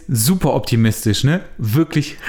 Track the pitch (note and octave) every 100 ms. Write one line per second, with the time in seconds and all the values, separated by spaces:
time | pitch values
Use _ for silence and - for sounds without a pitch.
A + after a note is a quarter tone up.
0 | - A#2+ A#2 F#3 D3 B2+ - A#2 A2+ -
1 | A2 G2+ C3+ F3+ - - A2+ C3+ D#3+ D3+
2 | C#3 -